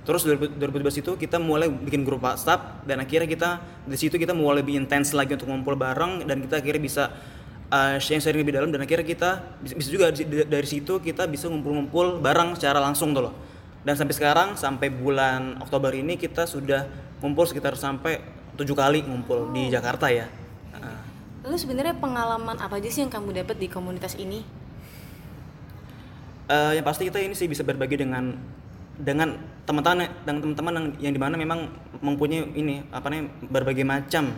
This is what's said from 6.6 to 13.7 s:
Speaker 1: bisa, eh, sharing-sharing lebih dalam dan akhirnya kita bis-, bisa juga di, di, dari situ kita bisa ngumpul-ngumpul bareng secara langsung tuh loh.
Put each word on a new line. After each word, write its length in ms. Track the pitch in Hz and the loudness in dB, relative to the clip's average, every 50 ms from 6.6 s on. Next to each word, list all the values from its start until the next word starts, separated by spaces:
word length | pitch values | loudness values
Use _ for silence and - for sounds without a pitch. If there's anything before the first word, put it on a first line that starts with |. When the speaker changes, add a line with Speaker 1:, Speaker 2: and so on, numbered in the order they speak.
| 135 143 147 151 151 | 0 0 0 0 0
Speaker 1:
bisa, 200 | 135 - 147 139 - - - - - - - - - - - - - | 0 0 0 0 0 -2 -8 -16 -16 -16 -16 -16 -16 -16 -16 -4 2
eh, 240 | - 139 135 135 139 | 4 4 6 6 4
sharing-sharing 480 | 139 135 - 151 156 143 156 147 151 147 | 2 2 2 2 2 4 2 4 4 2
lebih 160 | 147 139 135 | 2 4 2
dalam 160 | 143 160 156 | 2 2 0
dan 80 | 139 139 | -2 2
akhirnya 240 | 127 160 170 165 156 | 2 2 2 2 0
kita 480 | 170 - 175 180 185 190 - - - - - | 0 2 2 2 2 0 -4 -12 -14 -12 -12
bis-, 140 | 135 - - | -10 -6 -4
bisa 80 | 143 131 | -4 -2
juga 240 | 147 185 180 165 | 4 6 6 6
di, 160 | 156 147 156 156 | 6 2 -2 -2
di, 160 | 147 147 151 | 2 2 2
dari 240 | 147 147 143 143 139 | 4 4 0 2 0
situ 320 | 147 143 143 147 185 190 | -2 -4 -2 0 -2 0
kita 320 | 160 165 156 156 185 175 | 0 -2 -2 0 0 -2
bisa 160 | 147 139 - 170 | -2 -2 -4 -2
ngumpul-ngumpul 720 | 165 151 139 143 147 147 143 139 143 170 175 180 180 170 | -2 -2 -2 0 0 0 -2 0 4 4 4 4 2 2
bareng 400 | 147 - 156 165 170 170 175 170 | 4 4 6 6 6 4 2 0
secara 240 | - 143 139 147 139 | 2 4 4 6 4
langsung 320 | 139 143 143 170 151 147 | 4 2 2 2 2 4
tuh 80 | 135 123 117 | 2 2 0
loh. 40 | - - - - - - - - | -4 -8 -14 -16 -16 -18 -18 -18